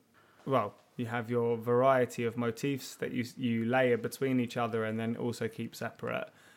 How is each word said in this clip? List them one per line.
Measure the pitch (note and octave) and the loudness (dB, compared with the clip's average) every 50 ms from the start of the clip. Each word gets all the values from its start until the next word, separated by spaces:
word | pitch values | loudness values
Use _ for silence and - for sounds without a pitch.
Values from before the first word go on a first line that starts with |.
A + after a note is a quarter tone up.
| _ _ _ _ _ _ _ _ - | _ _ _ _ _ _ _ _ -4
well, | - C3+ B2+ G#2+ G#2 - - _ _ _ | 0 2 2 2 0 -6 -12 _ _ _
you | - B2 | -8 -6
have | A2+ A#2 A#2+ A#2 A2 | -4 -2 -4 -2 0
your | A#2+ A#2+ A#2 A#2 A#2 | 0 2 2 2 0
variety | A2+ A2 A#2+ A#2+ B2 B2+ C3+ C3+ C3 B2 A#2+ - - A#2+ A#2 | 0 2 2 4 6 6 6 6 6 4 2 0 -2 -2 -2
of | G#2+ | -2
motifs | B2 A#2+ A#2 A2+ - - C#3+ C#3 C3 - - - | -2 -2 -2 -2 -2 -2 -2 -2 -2 -6 -10 -10
that | - - C3 B2 | -8 -8 -4 -2
you | B2 A#2 | -4 -4
s-, | A2 - | -4 -6
you | - C3+ A#2+ A#2 A2+ A2+ | -4 -2 0 0 0 0
layer | A2+ B2 C3 C3 B2+ A#2+ A2+ | 2 2 4 4 4 4 2
between | A#2+ A#2+ - - C#3 C3+ C3 B2+ | 0 -4 -4 -2 -2 2 2 2
each | A#2+ A#2 - | 0 0 -2
other | B2 A#2+ A#2 A2 A2+ A2 | -2 -2 0 0 -2 -2
and | A2 A2 A2 | 0 -2 -2
then | A2+ A2+ A#2 | -2 -2 -2
also | - B2 A#2+ A2+ - A#2 A2 | -2 -2 -4 -2 -2 -4 -6
keep | - - A#2 A#2 - | -4 -6 -10 -10 -8
separate. | - A#2+ A2 - - - A#2+ A#2+ - - - _ - - - - | -8 -8 -8 -8 -8 -6 -6 -4 -4 -6 -8 _ -20 -20 -20 -20